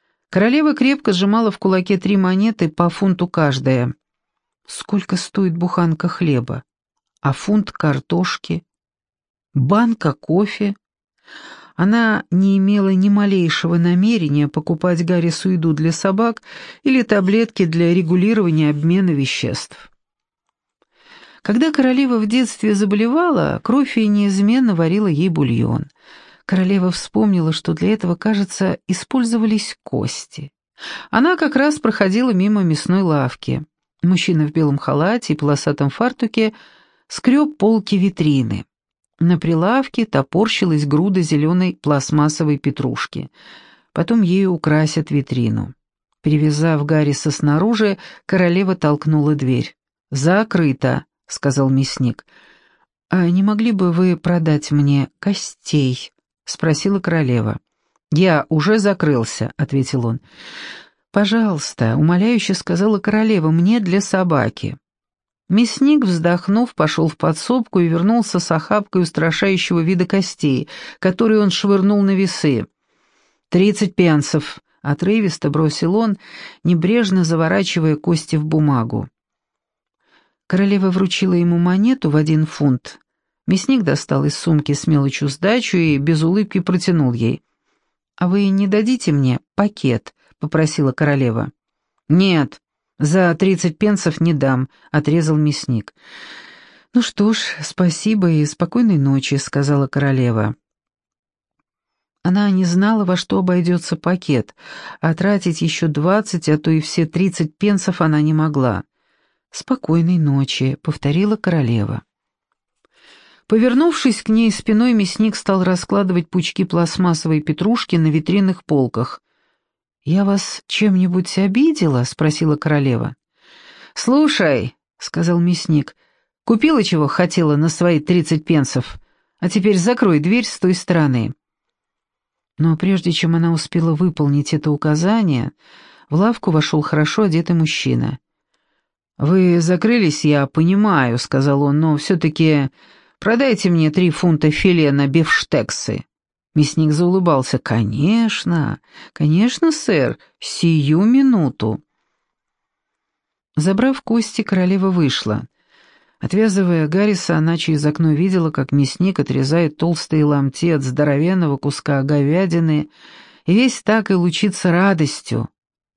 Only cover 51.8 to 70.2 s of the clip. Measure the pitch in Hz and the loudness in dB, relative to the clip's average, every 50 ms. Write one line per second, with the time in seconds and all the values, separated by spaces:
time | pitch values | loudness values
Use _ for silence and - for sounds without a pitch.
51.8 | 131 - - - 127 120 - - _ _ _ - _ _ _ _ _ _ _ _ | 0 -2 -2 -2 -2 -2 -2 -6 _ _ _ -20 _ _ _ _ _ _ _ _
52.8 | _ _ _ _ _ _ - 185 175 170 175 190 196 208 214 208 226 240 214 190 | _ _ _ _ _ _ 0 0 2 2 2 2 2 0 0 0 0 0 0 0
53.8 | 185 175 165 175 185 180 175 165 - 175 175 170 160 156 151 147 - - 143 147 | 0 0 2 2 2 2 0 0 0 0 0 0 2 0 0 0 0 0 0 2
54.8 | 143 143 143 139 131 - _ _ - 202 190 - - - - _ _ - - 147 | 2 2 2 2 0 -2 _ _ -4 -4 -4 -4 -8 -14 -16 _ _ -2 0 0
55.8 | 139 127 127 - - - _ _ _ _ _ _ _ - - - 160 160 151 156 | 0 0 -2 -6 -10 -16 _ _ _ _ _ _ _ -16 -8 -4 -2 -2 -2 0
56.8 | - 196 202 190 - 175 170 165 147 123 120 117 110 107 107 - - _ _ _ | 0 -2 -2 -2 -2 -2 -2 0 0 0 0 0 -2 -2 -6 -8 -12 _ _ _
57.8 | _ _ _ _ _ _ 147 156 190 185 160 143 - - 160 151 143 208 214 226 | _ _ _ _ _ _ 0 2 4 4 2 2 0 0 -2 0 2 2 0 2
58.8 | 196 202 185 - 170 151 139 117 113 - - - 113 - - - 139 - 135 135 | 2 0 0 0 0 0 0 0 -2 -4 -6 -8 -8 -8 -4 -6 -4 -2 -2 -2
59.8 | 127 - - 123 120 113 117 - - _ - - - - - - - - - - | -2 -2 -2 -2 -2 -2 -4 -6 -10 _ -20 -20 -20 -20 -20 -18 -18 -18 -20 -20
60.8 | - _ _ _ _ _ - 202 208 196 220 233 226 208 170 143 - - - - | -20 _ _ _ _ _ -2 0 0 2 0 0 0 0 -2 -4 -6 -10 -4 -2
61.8 | 120 110 117 151 151 165 175 180 208 233 247 208 - - 190 - - - 170 170 | -2 0 2 2 2 2 2 2 2 2 0 0 -2 -2 -4 -4 -4 -4 -2 0
62.8 | 202 220 214 196 - 208 214 214 220 220 214 175 156 156 160 170 175 202 233 240 | 0 0 0 0 0 0 0 0 2 2 2 2 2 2 2 2 2 2 2 0
63.8 | 202 175 180 202 196 - - 185 185 175 156 131 110 113 - - - - - - | 0 0 0 -2 0 -2 -2 -2 0 0 0 0 0 -2 -4 -6 -10 -10 -10 -12
64.8 | _ _ _ _ _ _ _ _ _ _ _ _ _ - 180 220 240 220 - - | _ _ _ _ _ _ _ _ _ _ _ _ _ -2 0 0 0 0 0 0
65.8 | 269 285 302 294 240 185 175 165 165 175 175 170 - 190 202 226 247 - - - | 2 2 4 2 2 0 0 0 0 0 0 0 0 0 0 0 0 -2 -2 -2
66.8 | 156 151 - 165 160 156 - - - 160 160 - - - 254 262 226 - - 185 | -2 -2 0 -2 -2 -2 -2 -2 -2 -2 -2 -2 -4 -2 -2 -2 -2 -2 -2 0
67.8 | 170 165 165 165 180 208 233 240 214 - - 175 - - 165 156 - - 208 214 | 0 0 0 0 0 0 0 0 -2 -2 -4 -4 -2 -2 -4 -4 -2 -2 -2 -2
68.8 | 202 - - 185 170 151 - 165 160 165 160 - 202 196 190 180 - - 180 165 | -2 -2 -2 -2 -2 0 -2 -2 -2 -2 0 0 0 0 0 -2 -2 -2 -2 0
69.8 | 160 175 190 175 180 180 196 196 | 0 0 0 0 0 0 0 -2